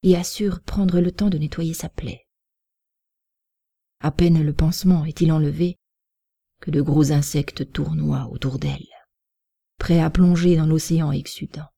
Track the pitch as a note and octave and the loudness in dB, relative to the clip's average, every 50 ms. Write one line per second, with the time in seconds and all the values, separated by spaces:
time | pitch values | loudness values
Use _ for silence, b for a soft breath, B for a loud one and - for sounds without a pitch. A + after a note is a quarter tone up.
0 | - F#3 F#3 F3 F3+ - - - G#3 G3+ F3+ F3 _ - - G3+ G3 F#3 F3 F3+ | 4 4 2 2 2 -8 -8 -4 -4 -4 -4 -6 _ -6 -4 0 0 2 2 2
1 | F3 F3+ F3+ - G#3 G#3 F#3 D3+ D3+ D3+ - - E3 E3 D#3+ - - D#3 _ - | 0 0 -2 -2 -2 0 0 -2 -4 -6 -6 -6 -6 -6 -6 -6 -10 -12 _ -10
2 | - A#2 - - _ _ _ _ _ _ _ _ _ _ _ _ _ _ _ _ | -10 -10 -12 -14 _ _ _ _ _ _ _ _ _ _ _ _ _ _ _ _
3 | _ _ _ _ _ _ _ _ _ _ _ _ _ _ _ _ _ _ _ _ | _ _ _ _ _ _ _ _ _ _ _ _ _ _ _ _ _ _ _ _
4 | - D3+ D3 - F3 E3+ E3+ D#3+ D3+ D3 D3 - D#3+ D#3 F3 - - F#3 F#3 E3+ | -4 -4 0 2 4 4 4 4 2 0 0 0 0 0 0 2 2 4 4 4
5 | D3+ D#3+ D3+ - F3 D#3+ D#3+ D#3 D3+ D3 C#3+ D3+ F3 F3 F3+ _ _ _ _ _ | 2 -4 -2 0 2 2 4 2 2 0 0 -2 -2 -4 -4 _ _ _ _ _
6 | _ _ _ _ _ _ _ _ _ _ _ _ - - D3 C#3 C#3+ D3 C#3+ D3+ | _ _ _ _ _ _ _ _ _ _ _ _ -8 -4 -2 0 0 2 2 2
7 | D3+ C#3 D3+ D3 D3 - - D3 C#3+ - - - C#3 C#3 _ - D3 D3+ D#3 D#3 | 4 4 2 0 0 0 -2 -4 -4 -4 -6 -10 -10 -8 _ -6 -4 -4 -2 -2
8 | D3+ D3+ C#3+ C3+ C3 A#2+ B2 B2 - C3 C3 C3+ - C#3+ C#2 C#2 - - _ - | -2 -2 -2 -4 -4 -8 -10 -6 -6 -6 -6 -4 -6 -6 -6 -6 -12 -18 _ -20
9 | _ _ _ _ _ _ _ _ _ _ _ _ _ _ _ _ - - E3+ E3 | _ _ _ _ _ _ _ _ _ _ _ _ _ _ _ _ 0 2 2 2
10 | D#3+ D#3+ D#3 F3+ F3+ F3+ F3 E3+ E3+ F3+ F3 D#3+ D#3 D#3 D#3 D#3+ - - E3 D#3+ | 2 2 4 4 4 4 4 4 4 4 4 4 2 2 0 0 0 0 -2 0
11 | D#3+ D3 C#3 C#3 C#3+ - - - - D3+ - D3+ D3+ - _ | 0 0 -2 -4 -4 -8 -12 -12 -14 -14 -12 -14 -16 -18 _